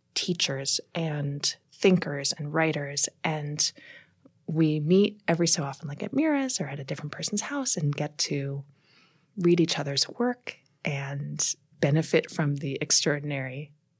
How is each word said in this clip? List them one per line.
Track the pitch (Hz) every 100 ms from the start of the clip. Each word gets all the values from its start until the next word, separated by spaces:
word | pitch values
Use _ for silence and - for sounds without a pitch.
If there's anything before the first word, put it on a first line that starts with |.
| _
teachers | - - 175 - 135 139 - -
and | 175 160 147 143 143 - - _
thinkers | - 202 185 151 143 139
and | - 147
writers. | 160 160 151 143 143 - -
And | 160 156 147 151 - - - - - _ _ _ -
we | 160 156 151
meet | 151 190 208 208 -
every | 165 165
so | -
often, | 139 - 147
like | 143
at | -
Mira's | 262 320 285 262 -
or | 143
at | 143
a |
different | 135 147 151
person's | - 156 208
house, | - 285 254 -
and | 147
get | 147 147 -
to | - 143 139 139 - _ _ _ _ _ _ -
read | 175 170
each | 165 -
other's | 143 139 -
work | - 240 247 - - _ _
and | - 139 139 143 143 147 - - _ -
benefit | 143 151 160 160 -
from | - 147 143
the | 139 135
extraordinary | - - 160 147 147 139 131 131 151 _ _ _